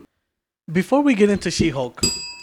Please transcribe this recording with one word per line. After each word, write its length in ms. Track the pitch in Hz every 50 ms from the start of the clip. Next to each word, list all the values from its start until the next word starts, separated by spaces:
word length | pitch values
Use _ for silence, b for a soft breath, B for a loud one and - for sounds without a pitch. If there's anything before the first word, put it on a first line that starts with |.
| - _ _ _ _ _ _ _ _ _ _ _ _ -
Before 300 | 160 190 185 - 254 285
we 140 | 285 285 247
get 140 | 190 208 202
into 220 | 202 185 - 175
She-Hulk, 500 | 160 - 170 160 131 139 127 120 - - - - - - - - - -